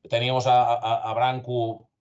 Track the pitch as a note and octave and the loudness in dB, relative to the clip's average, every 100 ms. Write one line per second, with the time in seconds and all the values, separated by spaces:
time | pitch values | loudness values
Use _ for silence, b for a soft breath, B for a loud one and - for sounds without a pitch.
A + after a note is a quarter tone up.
0 | - A#2 B2 C3 C3 B2 A#2+ A#2 A2 A#2 | -4 -2 0 0 4 4 4 0 0 -2
1 | A2 A2+ B2+ B2+ B2 B2 A2+ - - _ | -2 0 0 -2 -4 -4 -4 -6 -16 _